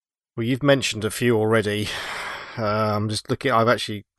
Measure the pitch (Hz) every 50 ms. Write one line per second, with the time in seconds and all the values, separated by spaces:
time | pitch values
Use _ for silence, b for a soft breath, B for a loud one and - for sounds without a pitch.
0 | _ _ _ _ _ _ _ 120 113 120 131 120 143 143 139 131 - - 107 107
1 | 107 101 - - 123 120 117 107 110 110 113 110 101 104 104 104 104 B B B
2 | B B B B B B B B B B B 120 110 104 107 110 110 107 104 104
3 | 107 107 107 - - - 123 - - 131 120 113 113 120 117 101 - - 107 98
4 | - _ _